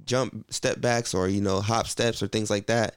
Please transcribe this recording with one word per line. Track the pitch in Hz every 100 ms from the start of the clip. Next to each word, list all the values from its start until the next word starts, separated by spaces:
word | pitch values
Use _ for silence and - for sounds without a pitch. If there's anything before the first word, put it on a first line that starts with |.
jump | - 127 123 110 -
step | - 127 -
backs | 123 120 113
or, | 95 92
you | 101
know, | 98 95
hop | 104 113 -
steps | - 117 110
or | 101
things | 110 104
like | 104 101
that. | 117 107